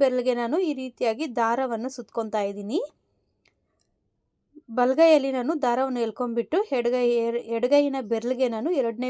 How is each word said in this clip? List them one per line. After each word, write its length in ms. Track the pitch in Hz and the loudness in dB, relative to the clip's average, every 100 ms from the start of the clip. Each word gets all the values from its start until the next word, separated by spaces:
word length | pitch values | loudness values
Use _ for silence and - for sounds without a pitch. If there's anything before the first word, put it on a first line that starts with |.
ಬೆರಳಿಗೆ 320 | 269 254 247 240 | 2 2 0 0
ನಾನು 160 | 233 330 339 | 0 0 0
ಈ 20 | 254 | -2
ರೀತಿಯಾಗಿ 440 | 262 - 240 220 294 240 | -6 -4 -2 -2 -4 -2
ದಾರವನ್ನು 480 | 226 240 262 226 247 262 | 0 0 -2 -4 -6 -8
ಸುತ್ಕೊತಾ 440 | 208 - 220 214 202 | -10 -6 -4 -2 -4
ಇದ್ದೀನಿ. 300 | 202 202 294 605 _ _ _ _ _ _ _ _ _ _ _ _ _ _ _ _ - - 226 | -6 -4 -4 -4 _ _ _ _ _ _ _ _ _ _ _ _ _ _ _ _ -20 -8 0
ಬಲಗೈಯಲ್ಲಿ 540 | 247 262 330 302 269 | 2 6 6 6 4
ನಾನು 220 | 262 247 320 | -2 -2 -2
ದಾರವನ್ನು 380 | 247 240 269 247 | 0 0 0 -2
ಎಳ್ಕೊಂಡ್ಬಿಟ್ಟು 540 | 226 214 240 233 - 349 427 254 | -2 -2 -4 -4 -2 0 0 0
ಎಡಗೈ, 240 | 240 247 247 240 | 0 2 2 2
ಎರ್-, 180 | 233 233 - 226 | 0 -2 -4 -2
ಎಡಗೈಯಿನ 440 | 247 285 285 269 214 | 2 4 4 0 -2
ಬೆರಳಿಗೆ 360 | 226 233 247 247 | -2 -2 0 0
ನಾನು 160 | 226 269 | 0 -2
ಎರಡನೇ 380 | 339 233 220 254 | 0 0 -2 -4